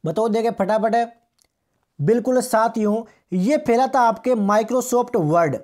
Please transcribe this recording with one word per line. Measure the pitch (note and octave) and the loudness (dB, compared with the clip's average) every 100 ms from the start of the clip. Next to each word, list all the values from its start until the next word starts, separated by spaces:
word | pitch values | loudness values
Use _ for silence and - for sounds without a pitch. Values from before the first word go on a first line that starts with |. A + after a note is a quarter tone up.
बताओ, | F3+ E3 A3+ | -6 -2 0
देखे | G#3+ A3+ | 0 -2
फटाफट | A3+ G3 G#3+ A3 A#3 | -2 -2 0 0 0
है। | A#3 - _ _ _ _ _ _ _ _ | -2 -8 _ _ _ _ _ _ _ _
बिल्कुल | D3 A#3 A#3+ B3+ | 0 0 2 -2
साथियों, | B3 A3 A3+ A3+ G#3 G#3+ A#3 _ _ F3+ | 0 0 0 0 -2 -2 -6 _ _ -2
ये | F#3+ D4+ | 0 0
फैला | D4+ A#3 C4 | 2 0 2
था | C4 | 2
आपके | A#3+ A3 B3+ B3 | 2 0 -2 0
Microsoft | G3+ G#3 A3 B3+ A#3+ B3 A#3+ A3 D#3 | 2 0 0 -2 0 -2 0 -2 2
Word। | E3+ E3 B2+ | 2 2 -2